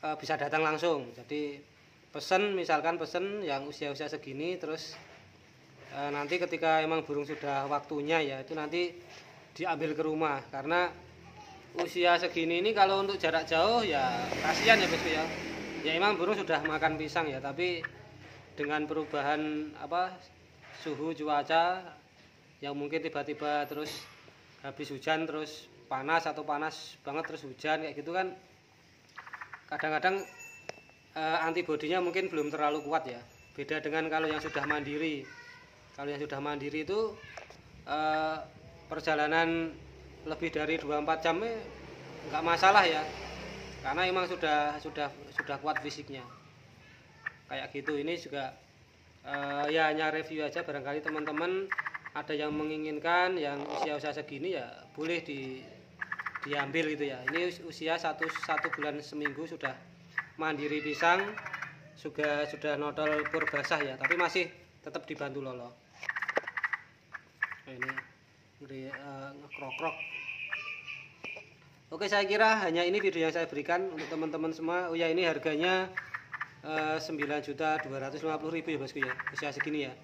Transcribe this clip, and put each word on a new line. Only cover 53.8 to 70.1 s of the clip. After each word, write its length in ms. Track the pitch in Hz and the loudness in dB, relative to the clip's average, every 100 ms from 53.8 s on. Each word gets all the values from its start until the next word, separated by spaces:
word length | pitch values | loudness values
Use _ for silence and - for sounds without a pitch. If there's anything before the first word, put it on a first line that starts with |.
| 156 147 147 | 0 0 -2
segini 400 | 147 147 135 165 | -4 -6 -6 -4
ya 160 | 170 120 107 - | -4 -6 -12 -16
boleh 320 | - 160 170 | -6 -2 -2
di, 400 | 160 139 131 131 120 - - - - - - - | -2 -6 -6 -8 -12 -18 -20 -12 -8 -6 -8 -8
diambil 480 | 143 143 139 160 156 | -2 -2 0 2 2
gitu 160 | 147 143 | 0 -2
ya. 160 | 131 131 | -2 -2
Ini 160 | 160 175 | 0 0
us-, 160 | 170 | -2
usia 320 | 165 151 156 165 | -10 -4 0 2
satu, 320 | 165 156 170 - | 0 0 -2 -4
satu 240 | - 156 160 151 | 0 0 0 -2
bulan 240 | 147 147 | -2 -2
seminggu 480 | 147 151 147 139 156 | -6 -2 -2 -2 -8
sudah 240 | 165 139 131 - - - - - - | -6 -6 -6 -14 -20 -10 -8 -8 -4
mandiri 480 | 160 151 147 151 | -2 0 0 0
pisang, 400 | 147 143 170 180 202 214 - - - - - - | -2 4 6 6 4 -4 -10 -8 -10 -12 -20 -12
juga 480 | 156 143 151 147 147 | -8 0 2 2 0
sudah 240 | 147 151 143 | -2 -2 0
nodol 480 | 147 147 151 151 151 | -2 0 2 2 0
pur 160 | 160 151 | 0 0
basah 320 | 143 139 156 | -2 0 0
ya, 160 | 143 131 | 0 -2
tapi 240 | 156 175 | 0 4
masih 320 | 175 185 165 - - - | 4 4 0 -4 -20 -16
tetap 240 | - 151 - | -8 -8 -8
dibantu 320 | 147 143 135 | -6 -6 -6
lolo. 320 | 131 123 120 120 - - - - - - - - - - - - _ - - - - - | -6 -8 -12 -16 -20 -10 -6 -4 -2 -2 -4 -6 -4 -6 -10 -20 _ -20 -20 -6 -6 -6
Nah, 80 | - | -12
ini 200 | 127 127 - - - - _ - _ | -6 -6 -6 -10 -20 -20 _ -20 _
ngeri, 320 | 143 135 131 | -14 -12 -10
eh, 380 | 135 139 139 135 143 | -10 -10 -10 -12 -14
ngekrok-krok. 560 | 143 - 135 - 160 - - | -14 -10 -8 -4 -4 -4 -8